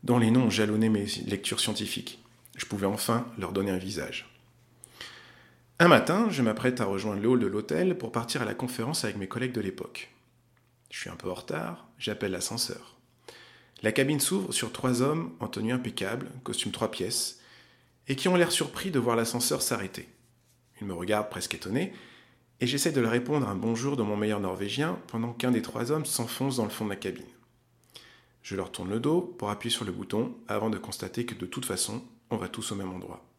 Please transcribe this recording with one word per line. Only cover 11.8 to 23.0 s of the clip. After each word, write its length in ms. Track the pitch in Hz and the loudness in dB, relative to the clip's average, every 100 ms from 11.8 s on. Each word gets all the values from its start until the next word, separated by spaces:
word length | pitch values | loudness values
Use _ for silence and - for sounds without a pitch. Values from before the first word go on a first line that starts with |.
| - - | -14 -8
j'appelle 340 | - 104 104 | -6 -2 -2
l'ascenseur. 640 | 90 - 120 - - - - _ _ - - - - - - | -2 -4 -4 -4 -6 -14 -20 _ _ -20 -20 -20 -20 -20 -2
La 100 | 107 | 0
cabine 280 | 107 135 151 | 2 2 2
s'ouvre 320 | - 196 185 | 2 0 0
sur 200 | 185 113 | -2 -4
trois 300 | - 131 120 | -2 0 2
hommes 300 | 131 156 165 - | 2 2 -4 -6
en 100 | 123 | -6
tenue 240 | - 107 | -2 -2
impeccable, 580 | 127 123 - 95 120 - 131 | 0 -2 -4 -4 -4 -6 -10
costume 280 | - - - | -6 -4 -4
trois 180 | - 110 | 0 -2
pièces, 500 | - 87 - - - - - - _ _ _ - | 0 -2 -2 -4 -8 -20 -20 -20 _ _ _ -6
et 80 | 131 | 0
qui 120 | 185 | 4
ont 80 | 180 | 6
l'air 160 | 175 | 6
surpris 380 | - 143 - 196 | 4 0 -2 0
de 80 | 147 | 2
voir 180 | 123 117 | 4 4
l'ascenseur 440 | 113 123 123 131 | 2 0 0 2
s'arrêter. 460 | - 113 95 - - - _ _ _ _ _ - | 2 0 -2 -8 -14 -20 _ _ _ _ _ -10
Ils 60 | 101 | -6
me 80 | |
regardent 340 | 87 90 104 107 | -4 2 2 2
presque 240 | 90 - | -6 -6
étonnés, 380 | - - 117 190 - - - - _ _ _ | -6 -2 0 0 -6 -20 -20 -20 _ _ _
et 60 | 123 | 0
j'essaie 260 | 139 170 | 2 2
de 80 | 143 | 4